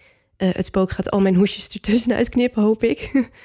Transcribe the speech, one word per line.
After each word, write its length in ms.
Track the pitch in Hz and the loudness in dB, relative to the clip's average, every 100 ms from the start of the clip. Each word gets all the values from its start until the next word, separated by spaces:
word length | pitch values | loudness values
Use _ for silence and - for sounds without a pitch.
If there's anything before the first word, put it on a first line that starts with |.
| _ _ _ - | _ _ _ -2
Eh, 120 | 190 | -2
het 140 | 180 - | 0 -2
spook 240 | 196 185 | -2 -2
gaat 200 | - - | -2 -2
al 100 | 202 | 2
mijn 140 | 190 | 2
hoesjes 340 | 185 202 - - | 4 2 0 -10
ertussenuit 600 | - - 233 233 214 240 | -8 -2 0 0 0 0
knippen, 340 | 247 247 226 | 0 0 2
hoop 200 | 208 220 | 0 2
ik. 280 | 226 - - | 0 -2 -2
<laughs> 160 | 269 233 - | -2 -2 -8